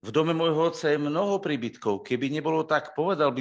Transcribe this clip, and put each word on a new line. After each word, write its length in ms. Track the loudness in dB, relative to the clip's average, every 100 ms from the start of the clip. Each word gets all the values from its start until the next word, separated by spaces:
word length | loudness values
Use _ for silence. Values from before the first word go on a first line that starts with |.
V 80 | 0
dome 240 | 0 2
môjho 340 | 2 2 2 2
otca 220 | 0 0
je 80 | 0
mnoho 400 | 0 0 0 0
príbytkov. 640 | -2 -4 -4 -4 -2 -2
Keby 220 | -2 -2 0
nebolo 380 | -2 0 0 2
tak, 260 | 0 -2
povedal 380 | -2 -2 2 0
by 100 | 0